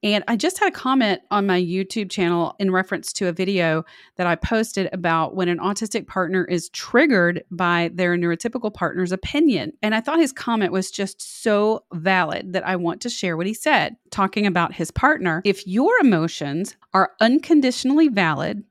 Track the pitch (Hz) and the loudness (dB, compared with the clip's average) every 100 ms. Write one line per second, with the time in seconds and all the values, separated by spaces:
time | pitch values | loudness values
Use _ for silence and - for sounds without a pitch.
0 | 214 208 - 226 311 370 403 - 262 262 | 2 0 0 0 0 0 -2 0 0 2
1 | 220 190 _ 208 196 180 180 185 190 226 | 2 0 _ 0 2 2 0 -2 -4 -4
2 | 196 - 170 175 165 - 196 185 185 185 | -6 -2 0 2 -2 -2 0 0 -2 -6
3 | - - 185 170 185 196 165 160 156 - | -6 -4 -4 -2 -2 0 2 0 -4 -16
4 | - - 175 165 - 226 226 - 185 185 | -20 -4 -2 0 0 -2 -2 -4 -4 -2
5 | 170 165 160 190 180 175 190 202 220 226 | 0 0 0 -2 -2 0 -2 -4 -4 -6
6 | - - 175 185 180 175 - - - 233 | -6 -4 0 0 0 -2 -4 -12 0 2
7 | 311 214 170 175 - 175 175 175 170 175 | 4 4 2 0 -8 -2 0 2 0 0
8 | 180 175 170 170 233 247 220 208 - - | 0 2 0 0 -4 -4 -6 -4 -4 -2
9 | 180 185 - 285 311 196 151 - 214 220 | -2 -2 -4 2 2 2 -2 -4 -2 -2
10 | 233 320 302 - - 226 190 190 185 - | 0 2 2 0 -2 0 0 0 -4 -6
11 | 196 - - - 226 208 214 220 _ 175 | -6 -6 -16 -6 0 2 2 0 _ -6
12 | 165 185 156 - 190 180 - 185 170 - | 0 2 0 -2 -4 -4 -2 -2 -2 -4
13 | 240 233 185 165 180 220 302 269 156 - | -8 -6 -4 -2 -4 -4 0 2 0 -6
14 | _ - 190 214 208 180 170 - 165 - | _ -2 -2 0 0 2 -2 -2 -6 0
15 | 269 302 180 160 202 196 - 196 311 494 | 2 2 0 0 0 -2 -2 0 2 4
16 | 285 175 165 - 143 147 202 - _ 190 | 4 4 0 -4 -4 -4 -6 -10 _ 2
17 | 190 _ 220 277 - 330 262 247 262 285 | 2 _ 2 2 4 4 4 0 2 4
18 | 311 202 170 143 - 202 - | 4 4 0 0 -4 -6 -12